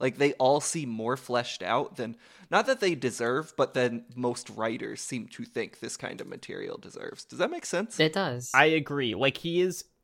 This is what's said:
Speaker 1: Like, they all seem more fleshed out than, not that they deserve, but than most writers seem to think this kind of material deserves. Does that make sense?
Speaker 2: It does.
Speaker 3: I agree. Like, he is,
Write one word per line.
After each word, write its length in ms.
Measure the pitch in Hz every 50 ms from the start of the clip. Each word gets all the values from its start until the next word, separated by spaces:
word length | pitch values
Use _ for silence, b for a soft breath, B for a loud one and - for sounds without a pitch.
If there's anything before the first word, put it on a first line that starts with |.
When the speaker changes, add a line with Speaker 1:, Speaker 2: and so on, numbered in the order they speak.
Speaker 1:
Like, 180 | - 131 120 -
they 160 | 143 147 -
all 260 | - 131 127 143 151
seem 300 | 147 - - 170 147 123
more 260 | 113 110 110 117 127
fleshed 440 | 135 - - 123 120 117 - - -
out 360 | 90 90 113 127 143 - -
than, 200 | - - 107 - - b b b b b b 156
not 140 | 196 254
that 120 | 262 269 -
they 160 | 214 190 170
deserve, 580 | 135 131 123 113 - 120 117 127 139 156 156 -
but 180 | - 139 127 -
than 300 | 131 123 123 117 117 - - 120
most 340 | 123 123 123 117 - - -
writers 520 | 104 104 110 117 117 127 - - 107 -
seem 260 | - - 143 123 - -
to 140 | - - 117
think 360 | - - 123 110 - - -
this 160 | - 113 -
kind 240 | - - 92 - -
of 80 | - -
material 500 | - - - - - 92 - - - -
deserves. 460 | - - - - - - - - -
Does 160 | - - 127
that 100 | 175 240
make 160 | 349 349 -
sense? 320 | - - 175 208 226 - -
Speaker 2:
It 140 | 156 156 156
does. 400 | 196 196 160 123 123 123 - -
Speaker 3:
I 120 | 131 147
agree. 500 | 160 160 160 147 - 147 143 135 117 104
Like, 220 | 90 131 139 135 -
he 220 | - 165 170 175
is, 260 | 180 185 170 - - _ _ _